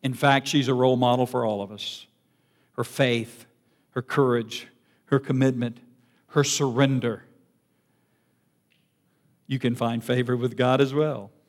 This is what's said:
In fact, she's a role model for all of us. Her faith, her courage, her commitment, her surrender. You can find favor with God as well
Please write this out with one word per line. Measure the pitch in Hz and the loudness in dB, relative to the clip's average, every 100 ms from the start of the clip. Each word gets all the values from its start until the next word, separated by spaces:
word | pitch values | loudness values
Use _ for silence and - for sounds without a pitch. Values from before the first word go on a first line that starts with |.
In | 135 | -6
fact, | 123 143 139 135 | 0 2 2 2
she's | 151 127 | -2 0
a | |
role | 127 127 127 | 2 4 4
model | 123 123 123 | 2 2 0
for | 127 | -2
all | 117 104 | -2 -4
of | 98 | -6
us. | 104 - - - _ _ _ _ _ _ | -10 -12 -14 -20 _ _ _ _ _ _
Her | - | -8
faith, | 120 - 135 120 117 - - _ _ _ _ | -8 0 0 0 -4 -14 -20 _ _ _ _
her | - | -10
courage, | 123 - 135 120 113 - - _ _ _ _ | -4 0 2 2 -2 -12 -16 _ _ _ _
her | 139 | 0
commitment, | 139 131 131 120 120 117 - _ _ _ _ | 0 2 2 2 -4 -6 -20 _ _ _ _
her | - | 0
surrender. | 143 - 139 120 135 135 120 101 - _ _ _ _ _ _ _ _ _ _ _ _ _ _ _ _ _ _ _ _ _ _ | 0 0 -2 2 2 2 -2 -6 -12 _ _ _ _ _ _ _ _ _ _ _ _ _ _ _ _ _ _ _ _ _ _
You | 127 | -2
can | 127 120 | -2 -2
find | 117 117 | -2 -4
favor | - 123 120 123 | -2 -2 0 0
with | 123 123 | -2 0
God | 127 131 | 2 4
as | 139 | 2
well | 139 156 123 101 _ | 2 -2 -4 -10 _